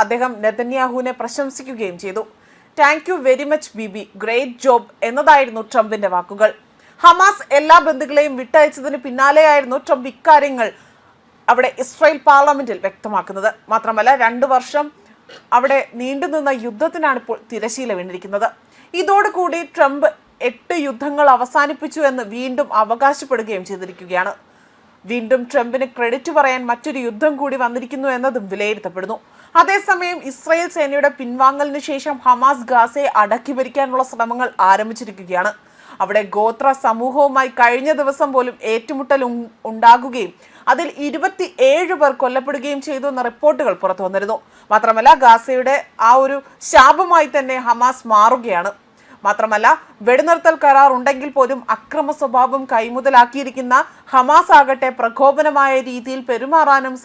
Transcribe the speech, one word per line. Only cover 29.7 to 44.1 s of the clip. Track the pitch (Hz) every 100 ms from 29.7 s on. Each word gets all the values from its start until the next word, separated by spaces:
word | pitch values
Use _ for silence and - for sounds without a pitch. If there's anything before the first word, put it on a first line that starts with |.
| 392 392 370 359 349 269
ഇസ്രായേൽ | 254 - 330 349 349
സേനയുടെ | 285 285 285 285
പിൻവാങ്ങലിനു | 247 247 262 277 285 285 -
ശേഷം | 277 302 269 254
ഹമാസ് | 247 262 277 233
ഗാസയെ | 247 240 285 277 -
അടക്കി | 208 226 240 262
ഭരിക്കാനുള്ള | 254 262 269 254 254
ശ്രമങ്ങൾ | 233 233 240 247 - 190
ആരംഭിച്ചിരിക്കുകയാണ്. | 196 220 220 220 190 180 180 196 208 _ _ - -
അവിടെ | 190 208 202
ഗോത്ര | 202 214 220 277 262
സമൂഹവുമായി | 240 226 247 262 285 269 262 254
കഴിഞ്ഞ | 240 240 277 302
ദിവസം | 277 277 294
പോലും | 262 247 - 208
ഏറ്റുമുട്ടൽ | 226 226 277 269 277 247
ഉ-, | 240 233 _ -
ഉണ്ടാകുകയും | 220 233 247 254 247 180 - _ _ -
അതിൽ | 262 330 - -
ഇരുപത്തിയേഴ് | 311 370 - 359 - 262 294 349 359
പേർ | 285 254
കൊല്ലപ്പെടുകയും | 254 254 262 285 269 277 269
ചെയ്തു | 269 277
എന്ന | 254 240
റിപ്പോർട്ടുകൾ | 233 294 277 247 180
പുറത്തു | 190 185
വന്നിരുന്നു. | 185